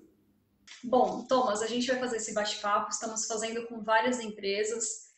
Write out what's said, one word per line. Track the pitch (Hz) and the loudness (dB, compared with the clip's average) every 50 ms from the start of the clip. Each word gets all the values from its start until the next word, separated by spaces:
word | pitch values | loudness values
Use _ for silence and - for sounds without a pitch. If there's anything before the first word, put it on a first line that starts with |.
| - - _ _ _ _ _ _ _ _ _ _ _ - - - - | -20 -20 _ _ _ _ _ _ _ _ _ _ _ -20 -18 -12 -2
Bom, | 254 - 247 226 190 190 - - - | 2 4 4 4 4 2 -2 -2 2
Thomas, | 262 254 - 214 208 208 | 2 2 4 2 2 0
a | 226 220 | 0 0
gente | 233 247 240 | 0 0 0
vai | 262 254 247 | 0 0 0
fazer | 254 240 226 | 0 -2 -2
esse | 220 - - 214 | -4 -4 -2 -2
bate-papo, | 214 208 208 - - - 202 208 214 214 214 | 0 0 0 -2 -2 0 2 2 2 2 0
estamos | 214 - 233 226 220 214 - - | -4 -6 -6 -6 -4 -4 -4 -2
fazendo | 226 214 226 226 226 233 233 - | -2 -4 -2 -4 -4 -4 -6 -6
com | 233 226 208 | -8 -6 0
várias | 214 220 226 240 254 247 - | 4 4 4 4 4 0 0
empresas. | 226 214 202 - 202 196 196 208 214 220 233 226 240 - - - - - _ | -2 -6 -8 -4 -2 -2 0 0 0 0 0 -2 -4 -4 -6 -8 -12 -18 _